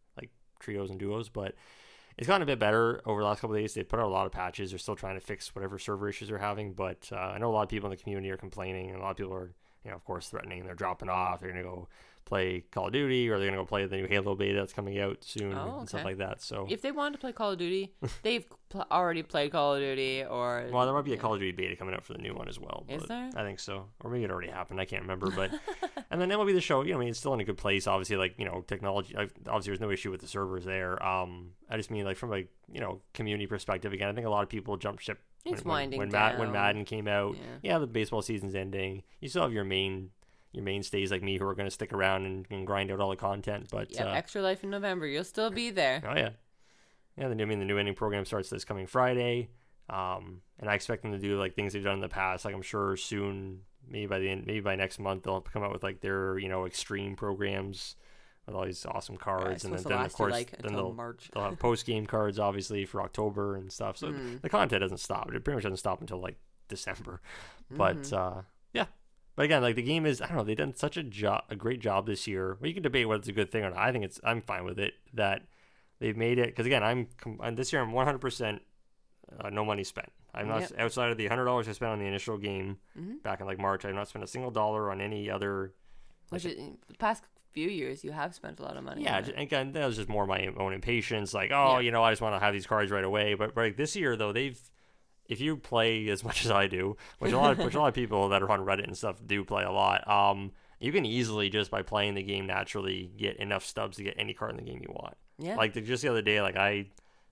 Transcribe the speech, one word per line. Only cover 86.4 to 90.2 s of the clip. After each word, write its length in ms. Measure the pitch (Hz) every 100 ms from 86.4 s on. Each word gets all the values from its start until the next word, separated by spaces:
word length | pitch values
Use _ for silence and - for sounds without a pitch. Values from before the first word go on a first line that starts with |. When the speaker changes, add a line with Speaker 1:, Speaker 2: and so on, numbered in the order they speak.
Speaker 1:
like, 100 | 170
Speaker 2:
is, 160 | - 143 - -
the 60 | -
past 240 | 214 226 - _ _
few 160 | 151 170
years, 340 | 185 131 139
you 100 | 151
have 220 | 151 151
spent 240 | - - -
a 20 |
lot 140 | 143 -
of 60 |
money 180 | 135 -
Speaker 1:
Yeah, 140 | - 98
Speaker 2:
on 60 |
Speaker 1:
ju-, 80 | -
Speaker 2:
it. 60 | -
Speaker 1:
again, 320 | 143 147 135
that 140 | 151 139
was 100 | 110
just 120 | 104
more 180 | 107